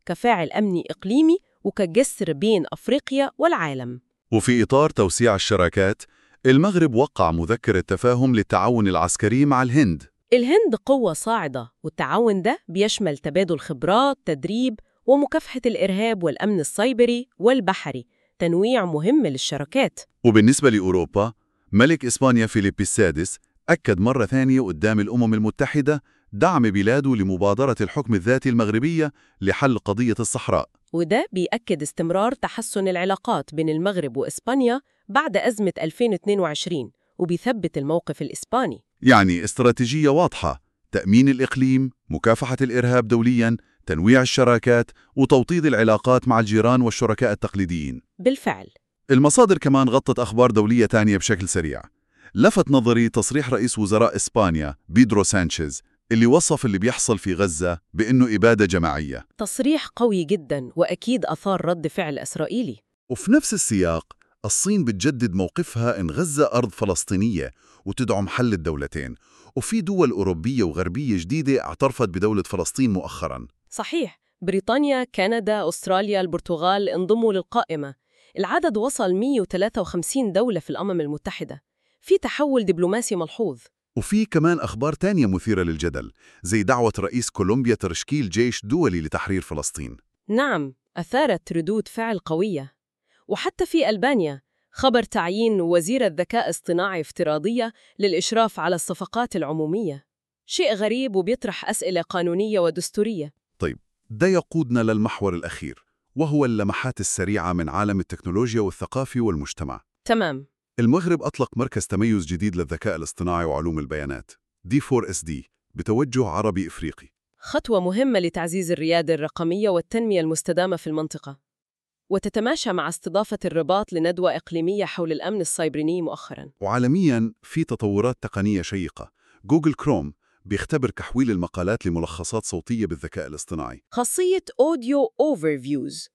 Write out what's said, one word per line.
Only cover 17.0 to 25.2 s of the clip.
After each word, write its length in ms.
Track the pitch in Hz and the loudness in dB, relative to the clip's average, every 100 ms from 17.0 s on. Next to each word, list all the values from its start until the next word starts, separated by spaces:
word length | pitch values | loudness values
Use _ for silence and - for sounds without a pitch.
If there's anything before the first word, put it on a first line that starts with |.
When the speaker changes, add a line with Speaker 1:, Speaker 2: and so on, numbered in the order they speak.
| 240 240 254 - | 2 2 -6 0
Speaker 1:
والبحري، 680 | 208 262 185 190 147 127 - _ _ - | 2 2 0 -4 -6 -10 -14 _ _ -4
تنويع 460 | 170 170 220 254 | 0 2 2 2
مهم 420 | 180 151 175 302 180 | 0 -2 2 2 2
للشراكات. 720 | 131 - 143 143 269 214 - - _ | -2 -6 -6 -4 0 -2 -2 -20 _
Speaker 2:
وبالنسبة 460 | 120 107 107 139 139 | 6 8 8 6 4
لأوروبا، 600 | 107 92 90 82 101 110 - _ _ - | 4 2 0 2 0 0 -4 _ _ 0
ملك 320 | 101 135 160 | 4 6 4
إسبانيا 420 | 123 - 131 120 110 | -2 2 4 4 2
فيليب 280 | 110 98 - | 2 0 0
السادس 580 | 98 - 90 73 92 - _ _ - | -2 2 2 2 -4 -8 _ _ -2
أكد 320 | 170 - 90 | 0 2 2
مرة 260 | 110 135 101 | 2 2 0
ثانية 340 | 131 131 131 | 2 4 2
قدام 400 | 101 78 107 107 | 2 -2 0 0
الأمم 340 | 101 120 | 0 0